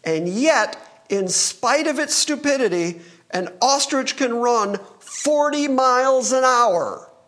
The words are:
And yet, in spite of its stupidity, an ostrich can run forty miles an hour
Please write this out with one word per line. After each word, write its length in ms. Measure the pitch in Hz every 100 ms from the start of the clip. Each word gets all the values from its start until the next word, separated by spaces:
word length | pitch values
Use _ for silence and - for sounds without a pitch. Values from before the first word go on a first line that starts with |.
And 240 | 165 160 175
yet, 480 | 202 311 269 214 - - - _
in 200 | 196 185
spite 580 | - - - 240 285 311
of 120 | 285
its 160 | 294
stupidity, 840 | - - 285 285 269 226 175 170 170 - - _
an 180 | 185 180 -
ostrich 560 | 247 330 - 269 254 -
can 180 | 262
run 440 | 233 240 233 202 196 - -
forty 680 | - - 285 302 294 294 285
miles 640 | 262 262 247 262 262 214
an 140 | 262
hour 640 | 254 247 233 175 117 87 - -